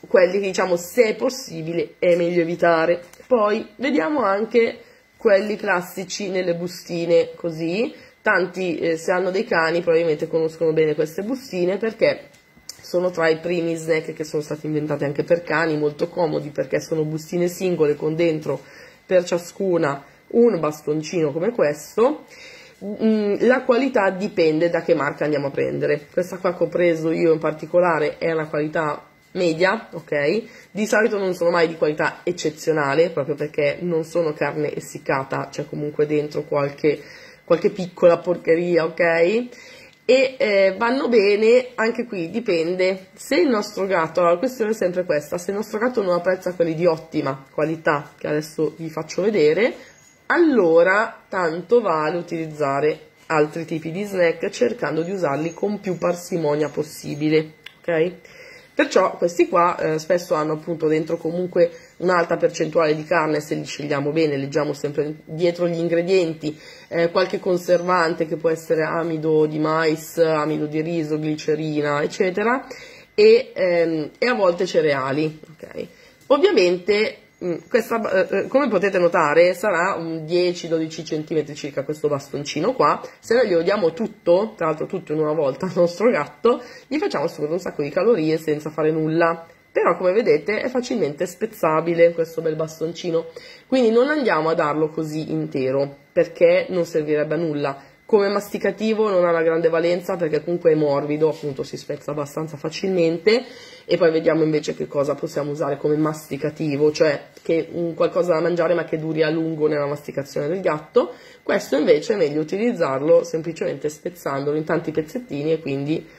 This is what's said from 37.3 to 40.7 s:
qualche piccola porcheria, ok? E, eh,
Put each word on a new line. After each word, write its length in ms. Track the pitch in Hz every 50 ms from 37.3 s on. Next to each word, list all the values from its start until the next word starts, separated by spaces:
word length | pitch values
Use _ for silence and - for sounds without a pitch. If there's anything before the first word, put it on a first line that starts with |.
| - - _
qualche 260 | - 175 160 - 208
piccola 480 | - - 175 180 - - 185 175 170 165
porcheria, 680 | - 180 175 - - 165 165 165 175 175 175 160 156
ok? 640 | 165 170 - 175 170 165 165 170 175 214 233 247 240 - - - - - - - - - _ _ -
E, 260 | 254 269 262 262 - -
eh, 360 | - 214 202 196 190 190